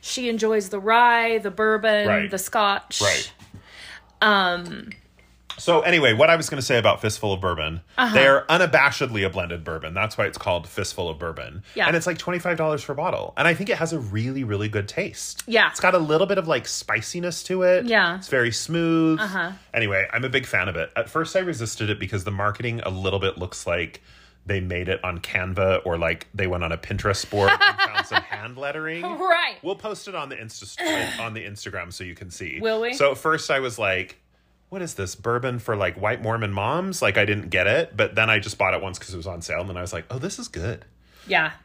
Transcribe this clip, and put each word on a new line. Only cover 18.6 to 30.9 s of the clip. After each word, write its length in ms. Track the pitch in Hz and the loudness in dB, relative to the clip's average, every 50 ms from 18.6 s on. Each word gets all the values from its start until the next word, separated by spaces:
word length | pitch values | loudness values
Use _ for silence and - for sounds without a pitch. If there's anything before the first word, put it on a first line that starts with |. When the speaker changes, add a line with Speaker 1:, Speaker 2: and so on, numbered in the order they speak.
| - - 160 170 170 165 165 165 160 160 160 160 | -4 -2 -2 0 2 2 4 4 4 4 2 2
Speaker 1:
Uh-huh. 320 | 214 202 185 190 170 175 190 - - _ - | -2 -2 -2 -4 -4 -4 -8 -12 -18 _ -2
Speaker 2:
Anyway, 340 | 117 113 101 98 95 98 - - | -2 0 2 2 0 0 0 -2
I'm 100 | 120 123 | -4 -4
a 60 | 135 | 0
big 160 | 123 135 127 | -2 -2 -2
fan 240 | - - 101 90 95 | 0 -2 -2 -2 0
of 80 | 87 | -2
it. 140 | 85 78 - _ | -4 -4 -4 _
At 140 | 110 117 - | -4 -4 -2
first, 260 | - 160 160 160 - | -2 -2 -2 0 0
I 40 | 190 | -2
resisted 500 | 190 175 156 113 117 107 - - 113 104 | 0 0 -4 -4 -4 -6 -4 -4 -2 -2
it 100 | 104 104 | -2 -2
because 240 | 95 92 - 98 85 | -4 -4 -4 -4 -4
the 80 | 104 | -4
marketing 480 | 95 98 101 104 101 - 120 120 117 117 - | -4 0 0 0 0 -2 -4 -4 -4 -4 -4
a 40 | 92 | -4
little 300 | 95 92 95 95 92 98 | -6 -2 -2 0 0 0
bit 180 | 95 95 - | 0 0 -2
looks 300 | - 90 87 - - - | -2 -8 -8 -8 -8 -4
like 340 | 90 85 90 85 82 - - _ - - - - - _ _ _ | -2 -2 -2 -2 -6 -8 -18 _ -20 -20 -20 -20 -20 _ _ _
they 160 | 92 101 95 | -4 -4 -2
made 260 | 90 90 90 87 90 | -2 -4 -4 -4 -2
it 160 | 87 92 - - | -2 -4 -4 -4
on 160 | 92 87 85 | -6 -6 -6
Canva 640 | - - - 95 90 95 92 98 95 95 95 90 - | -10 -4 -2 -2 -2 -2 0 2 4 4 4 4 2
or, 120 | 90 85 | 0 -2
like, 300 | 82 82 82 85 82 - _ - | 0 0 0 0 -2 -6 _ -6
they 140 | 104 98 | -4 -2
went 160 | 92 90 87 85 | -2 0 -2 -2
on 80 | 80 | -2
a 60 | 82 | -4
Pinterest 520 | 80 - - 107 98 - 104 98 - - - | -4 -6 -6 -6 -2 0 0 0 0 -2 -2
board 220 | - 104 98 98 | 2 4 6 6
and 260 | - 392 403 403 381 392 | 6 6 4 2 4 2
found 240 | 392 359 - 392 392 | 0 0 0 -4 -4
some 160 | - - 370 - | 0 -2 -2 -2
Speaker 1:
<laughs> 60 | - | -2
Speaker 2:
hand 280 | - 104 107 117 123 | -10 -10 -10 -12 -10
lettering. 440 | 131 139 - 143 - 156 156 160 339 349 | -8 -8 -6 -6 -6 -6 -6 -6 -6 -8
Speaker 1:
Right. 540 | 359 339 294 359 381 339 339 339 277 208 - | -8 -6 -2 -2 -2 0 0 -2 -4 -6 -8
Speaker 2:
We'll 140 | - 175 196 | -8 -8 -8
post 320 | 196 - 214 208 - - | -8 -8 -12 -12 -10 -12
it 80 | 202 190 | -12 -10
on 140 | 165 147 135 | -10 -10 -10
the 80 | 135 | -10
Insta, 840 | - 113 113 - - 101 101 - - 359 320 | -14 -14 -14 -16 -16 -18 -16 -10 -6 -4 -2